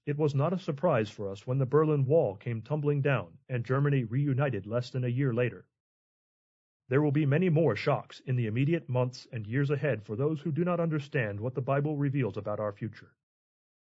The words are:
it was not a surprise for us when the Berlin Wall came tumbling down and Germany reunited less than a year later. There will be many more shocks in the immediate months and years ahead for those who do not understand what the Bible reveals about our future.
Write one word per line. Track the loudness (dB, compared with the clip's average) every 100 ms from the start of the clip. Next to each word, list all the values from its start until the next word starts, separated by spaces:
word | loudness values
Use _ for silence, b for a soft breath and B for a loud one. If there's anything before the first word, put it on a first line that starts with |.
| -6
it | 0
was | 0
not | 2 0
a | 0
surprise | -4 0 2 2 2
for | -4 -8
us | -8 -4
when | 0
the | 4
Berlin | 4 4 2 4
Wall | 4 4 -2
came | -6 -6
tumbling | -4 -2 0 2
down | 2 2 0 -12 _
and | -6
Germany | 0 2 4 2
reunited | 0 0 0 2 0 -2 -2
less | -4 -2
than | -4
a | -2
year | 0 0
later. | 2 0 -2 -20 _ _ _ _ _ _ _ _ _ _ _ -2
There | 2
will | 2
be | 2 2
many | 2 2
more | 4 2 2
shocks | 0 0 -2 -18 -6
in | -2
the | -2
immediate | 0 0 0 -2
months | -2 -2 -4 -12
and | -12 -4
years | -2 0
ahead | 0 0 -2
for | -4 -2
those | -2 -2
who | -4
do | -2 0
not | 0
understand | 0 -2 -2 -2 -2 -2
what | -6 -4
the |
Bible | 0 0 0 0
reveals | 0 0 -2 -2
about | -6 -4
our | -4
future. | -4 -10 -10 -20 _ _ _ _ _ _ _